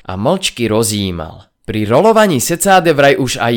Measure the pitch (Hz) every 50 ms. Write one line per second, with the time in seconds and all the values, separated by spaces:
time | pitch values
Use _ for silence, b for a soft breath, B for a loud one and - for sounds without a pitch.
0 | - - 92 95 104 139 185 190 - - - - 117 107 107 110 117 110 107 104
1 | 101 95 87 82 78 80 - - - _ _ _ _ - 104 107 107 104 117 143
2 | 190 226 220 220 214 196 160 123 - - 170 160 - 196 190 185 160 170 151 135
3 | 139 139 135 - 139 120 - - 107 117 120